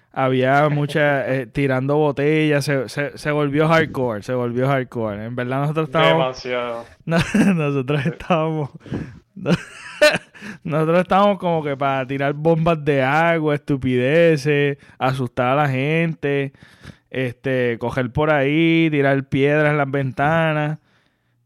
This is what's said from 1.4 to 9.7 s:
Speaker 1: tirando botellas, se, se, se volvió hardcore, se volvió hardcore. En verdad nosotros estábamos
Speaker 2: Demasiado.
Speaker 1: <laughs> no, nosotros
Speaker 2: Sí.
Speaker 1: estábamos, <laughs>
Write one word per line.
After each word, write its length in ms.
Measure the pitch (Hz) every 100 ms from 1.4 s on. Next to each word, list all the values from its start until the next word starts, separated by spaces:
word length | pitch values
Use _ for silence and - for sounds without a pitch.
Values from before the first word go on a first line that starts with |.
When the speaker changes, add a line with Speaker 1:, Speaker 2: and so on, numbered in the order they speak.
| 117
Speaker 1:
tirando 480 | 147 139 131 135 147
botellas, 680 | 151 139 147 156 151 143 143
se, 240 | 135 110
se, 280 | 147 143 -
se 140 | 151
volvió 360 | 147 143 143 156
hardcore, 520 | 165 156 139 123 104
se 120 | 113
volvió 340 | 127 120 120 131
hardcore. 580 | 135 123 123 110 104 113
En 100 | 123
verdad 260 | 123 135
nosotros 260 | 143 156 147
estábamos 560 | 160 160 160 131 127
Speaker 2:
Demasiado. 420 | 127 123 120 117 117 -
Speaker 1:
<laughs> 100 | -
no, 120 | 165 - 208 202 170
nosotros 460 | 143 139 127 147
Speaker 2:
Sí. 60 | 165
Speaker 1:
estábamos, 600 | - - 165 160 156 135 - - - - - _ -
<laughs> 140 | - 175 -